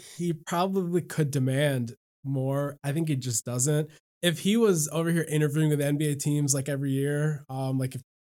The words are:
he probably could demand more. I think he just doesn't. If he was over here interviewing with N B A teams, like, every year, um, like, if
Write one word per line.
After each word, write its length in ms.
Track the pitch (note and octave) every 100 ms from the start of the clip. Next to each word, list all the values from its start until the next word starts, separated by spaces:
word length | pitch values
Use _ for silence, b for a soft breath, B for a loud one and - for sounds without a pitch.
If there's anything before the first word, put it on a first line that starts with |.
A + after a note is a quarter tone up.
| - -
he 160 | F3
probably 680 | D#3+ - F3 F#3+ F#3+ F3 F3
could 280 | F3 - D3
demand 640 | C#3 C3 C3 D3 C3+ A#2 - _ _
more. 520 | C3+ C3+ C3 C#3 C#3+ C#3+
I 80 | C#3+
think 160 | D3 D#3+
he 80 | C3+
just 280 | B2 A#2
doesn't. 440 | - B2 C3+ D3+ D#3 B _ -
If 200 | F3 D#3+
he 160 | F#3+ A3+
was 320 | A3 E3+ D3
over 180 | D#3 E3
here 160 | E3+ D#3
interviewing 420 | D3+ D3+ D3+ D#3
with 100 | D3
N 160 | C#3+ D3
B 140 | D3+
A 20 |
teams, 380 | C#3+ D3+ D3 C#3+
like, 140 | C3+ C#3
every 220 | C#3 C#3
year, 520 | C3+ C#3+ D3 D#3 D3 -
um, 300 | C3 C3 C3
like, 160 | C3
if 80 | B2+ - _